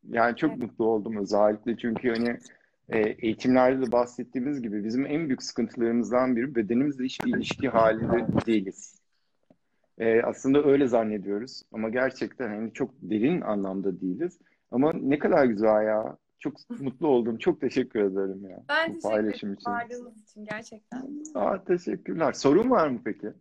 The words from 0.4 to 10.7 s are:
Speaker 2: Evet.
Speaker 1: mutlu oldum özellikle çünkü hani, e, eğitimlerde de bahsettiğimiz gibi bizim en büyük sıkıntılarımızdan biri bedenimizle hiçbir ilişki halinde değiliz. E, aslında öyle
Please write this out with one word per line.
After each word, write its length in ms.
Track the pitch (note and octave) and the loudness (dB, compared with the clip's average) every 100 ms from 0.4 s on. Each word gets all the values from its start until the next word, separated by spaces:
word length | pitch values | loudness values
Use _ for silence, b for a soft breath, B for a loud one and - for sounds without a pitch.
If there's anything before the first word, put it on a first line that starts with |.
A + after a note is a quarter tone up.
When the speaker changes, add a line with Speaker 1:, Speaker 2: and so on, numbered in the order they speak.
| D#3 | -2
Speaker 2:
Evet. 100 | - | -2
Speaker 1:
mutlu 240 | A#2 - A2+ | -8 0 2
oldum 320 | A2+ G#2 A2 | 2 -2 -6
özellikle 600 | G2 G#2 G#2+ G#2+ - A2+ | 0 4 4 2 -4 -4
çünkü 320 | A#2+ A2 B2+ | -4 -2 -2
hani, 260 | A2+ A#2+ A#2+ b b b b _ | 0 -2 -4 b b b b _
e, 100 | A2+ | 0
eğitimlerde 880 | G#2+ - A#2 G#2+ B2+ B2+ B2+ C3 B2+ | 0 0 -4 -2 2 6 4 2 2
de 40 | |
bahsettiğimiz 680 | A#2+ B2 - A#2+ C3+ B2+ D3 | 0 0 -4 -8 -6 -4 -6
gibi 220 | A2+ G#2 | -6 -6
bizim 220 | G#2 A#2+ C#3+ | -4 -4 -2
en 220 | D3+ E3 | -2 -2
büyük 160 | C3 | -4
sıkıntılarımızdan 920 | - - A2+ - A#2 A#2+ G#2+ B2 B2+ A#2+ | -6 -4 -4 -2 0 0 0 0 2 0
biri 200 | C3 B2 | 0 -2
bedenimizle 500 | G2+ A#2 D3 C3+ C3 | 0 0 0 -2 -6
hiçbir 300 | - B2 A2+ | -4 -2 -2
ilişki 320 | - - C3+ | -2 -4 0
halinde 580 | A2+ A2+ A2 A2+ A#2+ A#2 - - | 4 4 4 0 0 0 -2 2
değiliz. 540 | A2 F#2+ - - _ _ _ _ _ _ _ _ _ _ _ | 0 0 -10 -20 _ _ _ _ _ _ _ _ _ _ _
E, 240 | A2+ A2+ | 2 4
aslında 420 | A#2+ G#2 C3 C#3 | 2 -2 2 4
öyle 240 | C#3+ | 6